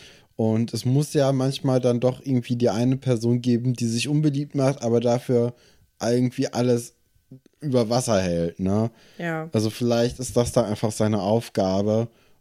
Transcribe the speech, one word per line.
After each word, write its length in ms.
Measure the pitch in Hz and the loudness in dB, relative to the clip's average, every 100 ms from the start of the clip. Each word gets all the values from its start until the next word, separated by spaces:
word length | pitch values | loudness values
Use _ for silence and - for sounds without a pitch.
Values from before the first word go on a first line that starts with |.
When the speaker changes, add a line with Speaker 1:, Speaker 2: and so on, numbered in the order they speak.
| - - _ - | -20 -20 _ -2
Speaker 1:
Und 360 | 110 110 117 | 0 0 -2
es 140 | 113 123 | -4 0
muss 260 | 135 151 | 0 0
ja 200 | 151 135 | 0 0
manchmal 480 | 135 135 135 139 127 | 2 -2 -2 0 0
dann 200 | 123 120 | 2 2
doch 240 | 127 123 | 0 -2
irgendwie 320 | - 127 117 120 | -2 -2 0 0
die 140 | 117 | 2
eine 260 | 101 123 131 | 2 0 0
Person 460 | 131 120 117 123 | 0 0 2 0
geben, 320 | 123 120 127 | 2 0 0
die 140 | 123 117 | -2 -2
sich 200 | 117 120 | -2 -2
unbeliebt 460 | 151 151 139 143 | 0 0 -2 -4
macht, 280 | 139 135 139 | 0 0 0
aber 180 | 120 117 | 0 2
dafür 520 | 120 120 - 120 120 - _ _ _ - | 2 0 2 2 0 -4 _ _ _ -6
irgendwie 460 | 110 123 127 - 135 | -2 0 0 -2 -4
alles 440 | - 123 120 117 _ _ _ _ 135 _ - | 0 0 0 -2 _ _ _ _ -20 _ -10
über 300 | 151 127 110 | -2 0 2
Wasser 320 | 120 120 104 | 0 2 0
hält, 380 | 92 85 85 - | 2 0 -2 -2
ne? 300 | 95 101 117 - - - | 0 0 0 -4 -20 -10
Speaker 2:
Ja. 320 | 170 160 160 | -6 -6 -4
Speaker 1:
Also 160 | 113 107 | -2 -2
vielleicht 520 | - 120 117 120 - | -2 0 2 0 -2
ist 160 | 127 - | -4 -2
das 160 | 120 | 0
dann 120 | - 107 | 0 0
einfach 260 | 107 110 | 0 -2
seine 280 | - 107 107 | 0 0 0
Aufgabe 880 | 95 113 - - 95 95 104 107 117 _ _ _ | 0 0 0 -2 0 2 2 0 0 _ _ _